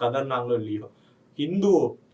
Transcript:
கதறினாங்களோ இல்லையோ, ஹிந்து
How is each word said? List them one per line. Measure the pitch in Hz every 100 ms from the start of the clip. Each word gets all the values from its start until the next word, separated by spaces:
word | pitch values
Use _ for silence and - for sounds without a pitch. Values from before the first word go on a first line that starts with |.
கதறினாங்களோ | 123 135 135 127 120
இல்லையோ, | 120 107 107 - - _ _ _
ஹிந்து | - 151 196 196 170 123 - _